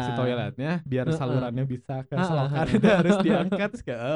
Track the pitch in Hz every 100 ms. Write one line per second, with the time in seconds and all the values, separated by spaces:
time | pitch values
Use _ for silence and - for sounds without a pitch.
0 | 123 120 127 123 - 135 143 170 156 127
1 | 127 160 131 127 123 120 135 127 - 131
2 | 131 139 185 156 139 143 160 208 208 190
3 | 170 202 196 - 185 202 208 233 - 117
4 | 123